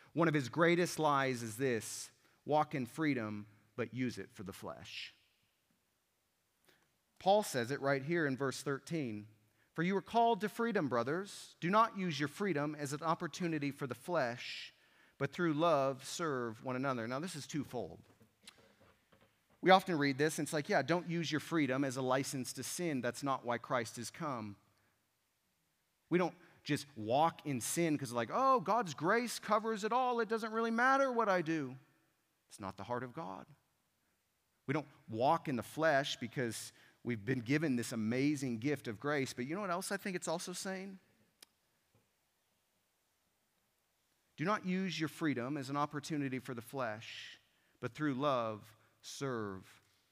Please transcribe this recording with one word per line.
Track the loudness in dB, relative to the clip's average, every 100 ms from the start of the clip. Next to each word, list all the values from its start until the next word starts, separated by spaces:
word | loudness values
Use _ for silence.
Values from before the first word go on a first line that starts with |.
| -6
One | 2 4
of |
his | 4 2
greatest | 4 6 6 2 2
lies | 2 4 2 0
is | -4 -2
this: | 0 0 -2 -10 -12 _ _ _
walk | 0 2 2
in | -2
freedom, | -4 -2 0 0 -2 -6 -10 -18 _ -6
but | -4
use | -2 -4 -4
it | -10
for | -12
the | -12
flesh. | -10 -10 -10 -12 -12 -12 -16 _ _ _ _ _ _ _ _ _ _ _ _ _ _ _ _ _ _ _ -2
Paul | 4 6
says | 4 0 0
it | 0
right | 2 0
here | 2 2 2
in | 0
verse | -2 -2
thirteen. | -4 -4 -4 -4 -4 -6 -10 -20 _ _ _
"For | -2
you | 2 0
are |
called | 2 4 4 4
to | 0
freedom, | -2 0 2 2
brothers. | 2 2 0 -4 -12 -16 -4
Do | 4
not | 4 4 2
use | -2 0
your | -2
freedom | 0 0 2 0 -2
as | -4
an | -2
opportunity | 0 0 -2 -4 -2 0 -2
for | -4 -6
the |
flesh, | -6 -2 0 2 -2 -8 -10 -12 -18 _ _ _ -6
but | -4
through | 0 2
love | 4 4 6 4 0
serve | -6 -4 -2 -2 -2 -6
one | -4 -2
another." | 0 -2 -2
Now, | -4
this | -6
is | -8 -6
twofold. | -6 -4 -6 -6 -10 -20 -20 -20 _ -20 -20 -20 _ -20 _ _ _ _ _ _ 2
We | 8
often | 8 8 2
read | 2 4
this, | 2 0
and |
it's | -2
like, | -2 2
yeah, | 2
don't | 2 0 0
use | -2 0
your | -2
freedom | 0 2 2 2
as | 0 0
a |
license | 2 2 0 -4 -6
to | -8
sin. | -8 -4 -2 -2
That's | -2 -2
not | -2 -2 -2
why | -4
Christ | 0 -2 -2 -8
has | -10
come. | -6 -6 -4 -6 -10 _ _ _ _ _ _ _ _ _ _ _ _ _ _ 0
We | 2
don't | 2 -2 -20 -10
just | -4 -4 -4 -8
walk | 2 4 4 2 -4
in | -4
sin | -2 0 2 2
'cause, | -2
like, | -2 -2
"Oh, | 2 4 4
God's | 4 0 0
grace | -2 2 2 0 -4
covers | 0 2 2 -2
it | 0
all. | 2 2 2
It | 0
doesn't | -2 -2
really | 0 0
matter | 4 6 6 4
what | 2 4
I | 4
do." | 2 0 -2 -8 _ _ _ _ _ _ _
It's | -10
not | -8 -6
the |
heart | -4 -4
of | -4
God. | -8 -10 -12 -14 -20 _ _ _ _ _ _ _ _ _ _ -4
We |
don't | -4 -4 -14 -8
walk | 0 4 2 0
in | -4
the |
flesh | -4 0 4 4 2 -4
because | -6 -2 -2 -4 -10 -16 -20 _
we've | -4 -4
been | -2 -2
given | 0 0 2 0
this | -2
amazing | -2 0 2 2 0 -2 -2
gift | -2 -2 -4
of | -6
grace. | -2 -2 -2
But | -4 -6
you |
know | -4
what | -4
else | -4 -4
I | -4
think | -4
it's | -4 -4
also | -4 -4
saying? | -6 -6 -6 -8 -14 _ _ _ _ -20 _ _ _ _ _ _ _ _ _ _ _ _ _ _ _ _ _ _ _ _ _ _ _ _ _ _ _ _ -2
"Do |
not | 0 0 0
use | 0 0 0
your | -2
freedom | 0 0 0 -2 -4
as | -2
an | -2
opportunity | 0 -2 -4 -2 -2 -4
for | -6
the | -10
flesh, | -8 -4 -4 -4 -10 -14 -14 -18 _ _ _ -8
but | -8
through | -2 0
love | 2 2 2 0 -4 -10 -20 _ _
serve | -14 -6 -4 -2 -4 -8 -12 -20 _ _ _